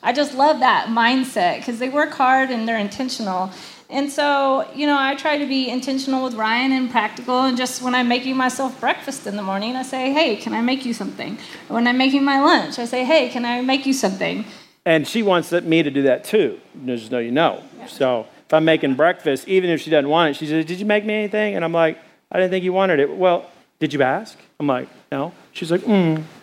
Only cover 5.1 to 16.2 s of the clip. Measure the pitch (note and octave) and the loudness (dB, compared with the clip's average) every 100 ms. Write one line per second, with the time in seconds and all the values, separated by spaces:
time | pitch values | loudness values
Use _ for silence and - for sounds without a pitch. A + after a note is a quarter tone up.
5.1 | C#4 D#4+ D4 C#4 C4+ B3+ B3 C4 C4+ C4+ | 0 -2 -2 0 -2 -2 -4 -4 -4 -2
6.1 | C4 C4 A3 A3 A#3 C4 C4 B3+ A#3+ G#3+ | -2 -2 -2 0 0 2 0 0 0 -2
7.1 | - A#3+ B3+ C4 B3 B3+ - B3+ B3 B3 | -6 -2 0 2 0 -4 -4 -2 0 2
8.1 | B3 C4 C4 B3+ B3 C4 B3+ A#3+ F#4 - | 0 0 0 0 -2 -6 -2 -4 -2 -6
9.1 | C4 G#3 G3+ G3 G3 G#3+ B3+ C4 C4 B3+ | -10 -8 -6 -4 -4 -4 -6 -6 -4 -2
10.1 | C#4+ D#4+ A3 - A3 A#3 C4+ B3+ A3+ G3 | 0 0 -2 -4 -2 0 -2 -4 -6 -8
11.1 | - - A3 - - - G#3+ A#3+ B3 C4+ | -8 -10 -10 -14 -20 -6 -2 0 2 2
12.1 | C#4 C#4 C4+ D4 D#4 - - A#3 B3+ B3+ | 2 2 4 4 4 0 -6 -4 -2 2
13.1 | D#4+ B3 A#3+ A#3+ A#3+ B3+ C4+ C4+ C4 F#3+ | 2 2 -2 -4 -2 0 0 0 0 0
14.1 | F#3+ E3+ F#3 G#3+ - - _ - D#3+ C#3+ | -2 -4 -4 -8 -16 -20 _ 2 2 2
15.1 | A3+ G#3 F3+ D3 F3 E3+ D#3+ D3 C#3 C3+ | 0 2 2 2 -2 2 2 2 2 2
16.1 | B2+ | 2